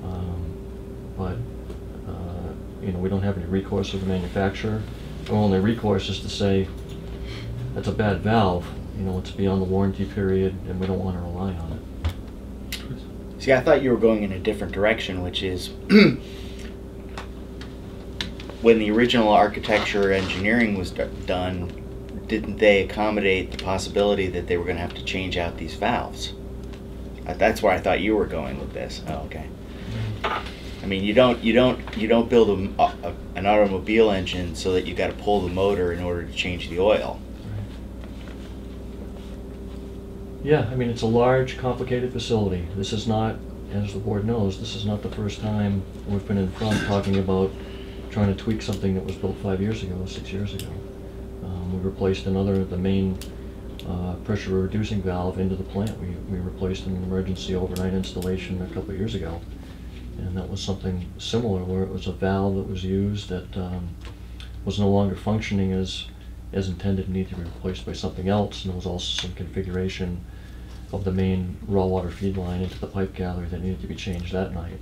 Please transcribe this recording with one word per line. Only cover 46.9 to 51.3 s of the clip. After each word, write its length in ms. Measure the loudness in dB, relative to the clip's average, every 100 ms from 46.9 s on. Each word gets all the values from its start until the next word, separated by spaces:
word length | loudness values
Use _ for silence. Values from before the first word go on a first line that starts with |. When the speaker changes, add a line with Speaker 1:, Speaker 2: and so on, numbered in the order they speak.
| 2 2 2
Speaker 1:
about 320 | 4 4 2 -2 -10 -10 -10 -10 -6
trying 240 | 2 2
to 0 |
tweak 260 | 2 0 -2
something 340 | -2 0 0
that 100 | 0
was 120 | -2 -2
built 200 | -4 -2
five 240 | -2 0
years 200 | 0 0
ago, 220 | -4 -4
six 260 | -4 -6 -6
years 220 | -4 -4
ago. 160 | -4 -6 -8 -10 -12 -12 -10 -10